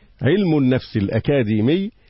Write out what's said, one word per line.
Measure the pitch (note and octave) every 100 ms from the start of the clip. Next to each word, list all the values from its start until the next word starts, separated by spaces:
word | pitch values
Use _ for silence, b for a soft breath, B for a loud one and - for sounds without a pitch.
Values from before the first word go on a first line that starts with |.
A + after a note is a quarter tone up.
| b b
"علم | A#2+ G3 F#3 D3+
النفس | B2+ B2+ - A2
الأكاديمي | G2 A2+ - C#3+ G#2+ A2 A#2 F3+ G3 - _